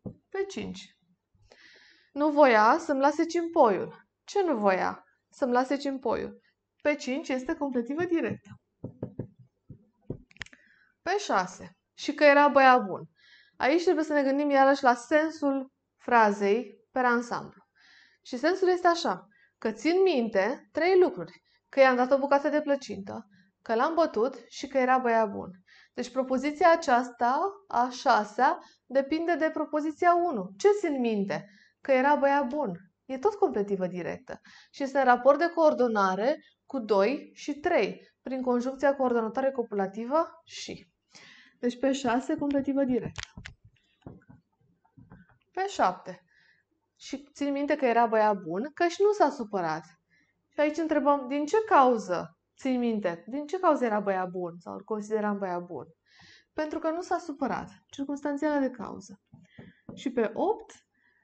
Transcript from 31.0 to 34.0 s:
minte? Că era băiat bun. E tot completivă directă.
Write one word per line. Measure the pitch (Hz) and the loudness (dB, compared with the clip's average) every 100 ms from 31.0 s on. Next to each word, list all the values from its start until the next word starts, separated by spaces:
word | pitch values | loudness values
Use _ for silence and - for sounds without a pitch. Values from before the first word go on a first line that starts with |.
minte? | 233 208 196 156 - _ _ _ | 0 0 -2 -6 -10 _ _ _
Că | - | 0
era | 262 277 | 2 4
băiat | 294 277 285 254 | 2 2 2 0
bun. | 302 233 175 - _ | -4 -6 -8 -14 _
E | - 262 | -12 -2
tot | 403 | -2
completivă | 415 349 226 202 190 180 | 0 0 0 -2 -2 -4
directă. | 180 | -6